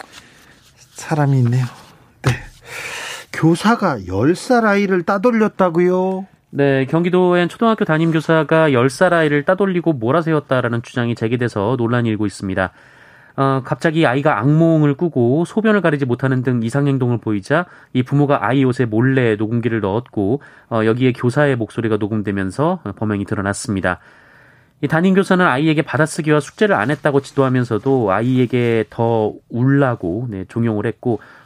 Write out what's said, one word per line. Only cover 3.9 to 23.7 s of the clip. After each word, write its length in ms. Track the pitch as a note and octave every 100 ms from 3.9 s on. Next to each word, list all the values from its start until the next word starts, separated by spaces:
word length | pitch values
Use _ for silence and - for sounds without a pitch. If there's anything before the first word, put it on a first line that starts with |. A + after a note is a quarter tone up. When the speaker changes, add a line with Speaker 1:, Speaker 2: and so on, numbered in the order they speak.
| B2 F2+
Speaker 1:
열 280 | F#2 C3+ F3+
살 300 | - B3 A3
아이를 380 | G3+ G3+ F#3
따돌렸다고요? 1200 | E3+ G3 B3 A3+ G#3 - F#3 E3 F3+ F#3 F#3 F#3+ F#3+ _ _
Speaker 2:
네, 340 | C3+ C#3 C3+ C3
경기도엔 640 | D#3+ F3 F3+ F3+ F3 F3
초등학교 340 | - A3+ A3
담임교사가 880 | G3+ D#3 E3 D#3+ D3+ D#3+ D3+ D#3+ D#3
열 180 | B2 C3
살 240 | - F#3
아이를 300 | E3+ D#3 D3
따돌리고 480 | C#3+ F#3+ G3 F3 E3+
몰아세웠다라는 920 | C#3+ A2 D#3 D#3+ D#3 - C3 A#2+ A#2
주장이 320 | - - A#2+ A#2
제기돼서 600 | A2 A#2+ A#2+ G#2+ G2+ C3
논란이 300 | A#2 A#2+ A#2
일고 180 | G#2 G#2
있습니다. 460 | - G2 F#2+ F#2 - - - - - - -
어, 240 | C3+ C3+ B2+
갑자기 400 | D3 E3 D#3+ D3
아이가 340 | C3 D3 G#2+
악몽을 540 | B2+ D#3 E3 D#3+ D3
꾸고 500 | C#3 F3 C#3 A#2 C#3+
소변을 380 | F3 - G#3+ G#3
가리지 240 | E3+ D3 C3+
못하는 380 | A#2+ C3 C3
등 200 | B2+ B2
이상행동을 540 | A2+ C#3 C#3+ C3+ B2 A#2
보이자 480 | A2+ G#2 - D3+ F3+ - -
이 100 | B2+
부모가 460 | B2+ C#3+ C#3+ C#3+ G#2
아이 160 | C3+
옷에 220 | B2+ B2 B2
몰래 500 | G#2+ B2+ C3+ A#2+ G#2
녹음기를 460 | G#2+ A#2 A2+ A2+
넣었고, 600 | G2+ G#2+ - - G2 C#3 - - -
어, 160 | A#2 A2
여기에 260 | A#2+ B2+
교사의 460 | A#2+ B2 C3 D3 B2
목소리가 400 | G#2+ - A2 G#2+
녹음되면서 800 | G#2 A2 G#2 G2+ F#2+ F#2 D#3 F#3 G2+ F#2+
범행이 300 | G#2+ G#2 G2
드러났습니다. 720 | G#2+ G2 G2 -